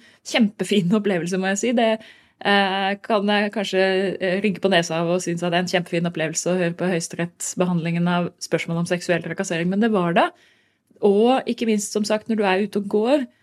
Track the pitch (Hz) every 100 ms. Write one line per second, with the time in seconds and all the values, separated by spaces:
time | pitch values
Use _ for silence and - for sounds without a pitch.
0 | - _ - 285 208 - 185 202 170 220
1 | 208 180 165 185 190 196 233 240 220 220
2 | - - _ - - 202 196 190 196 202
3 | - 214 202 208 208 214 196 190 190 190
4 | 190 - 185 190 208 175 196 175 170 165
5 | 170 185 170 170 175 170 175 185 175 170
6 | 170 160 160 160 170 180 170 170 180 170
7 | 170 - 170 - - - 180 175 165 170
8 | 175 175 175 - - - 170 165 175 175
9 | 180 170 170 165 170 165 175 196 226 208
10 | 175 190 330 - _ _ _ _ _ -
11 | 208 202 240 262 - 233 226 214 - 214
12 | 208 214 - 220 202 185 202 208 208 214
13 | 233 294 247 _